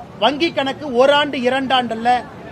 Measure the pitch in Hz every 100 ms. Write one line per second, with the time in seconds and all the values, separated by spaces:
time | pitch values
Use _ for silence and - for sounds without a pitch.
0 | - - 220 285 330 302 269 - 294 240
1 | 269 285 294 277 240 262 262 262 240 226
2 | 233 247 - - -